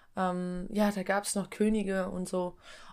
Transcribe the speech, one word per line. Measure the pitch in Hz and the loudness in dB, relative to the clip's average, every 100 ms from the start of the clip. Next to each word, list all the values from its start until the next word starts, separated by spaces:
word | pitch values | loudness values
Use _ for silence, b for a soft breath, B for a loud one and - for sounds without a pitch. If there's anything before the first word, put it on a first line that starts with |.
| b - | b -2
ähm, | 185 180 180 180 185 | 0 0 -2 -4 -4
ja, | 202 208 | 2 2
da | 202 | 2
gab's | 185 196 202 202 | 0 0 0 -2
noch | 185 | -2
Könige | - 214 214 190 190 185 | 2 4 4 2 0 0
und | 185 180 | -2 -2
so. | 185 180 175 B B B | 0 -2 -4 B B B